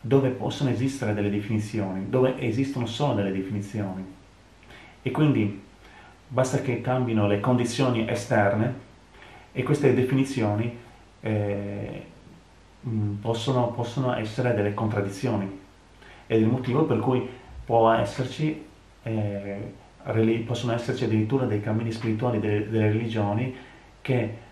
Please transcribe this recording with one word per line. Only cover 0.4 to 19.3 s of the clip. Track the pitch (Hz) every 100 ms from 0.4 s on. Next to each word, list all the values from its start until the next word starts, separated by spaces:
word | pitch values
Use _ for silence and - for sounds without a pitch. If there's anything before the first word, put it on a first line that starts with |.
| 123 - 135
esistere | 110 135 - 110
delle | 104 101
definizioni, | 101 104 110 - 110 98 95 95
dove | 127 131 131
esistono | 123 110 135 127 113
solo | - 147
delle | 104 98
definizioni. | 95 95 107 101 110 101 92 92 - - - - - - - - -
E | 127
quindi | 131 151 117 104 - - - - - - - -
basta | 123 127 135
che | 131 120
cambino | 127 127 120 110 101
le | 101
condizioni | 120 123 117 - 131 113 110
esterne | - - 110 101 101 120 127 - - - - - - -
e | 139
queste | 127 147 139
definizioni, | 123 127 135 135 - 107 104 120 - - - - -
eh, | 113 107 104 101 101 101 104 - - - - - - - - - 127
mm, | 110 104 101
possono, | 113 113 - 127 120
possono | - 113 - 127
essere | 117 110 - 123
delle | 107 104
contraddizioni. | 101 110 107 101 - 123 104 98 98 - - - - - - -
Ed | 113
è |
il | 110
motivo | 127 - 127
per | 156 113
cui | 131 127 - - - -
può | - 117 113
esserci, | 113 107 - 120 - 151 151 - - - -
eh, | 113 110 104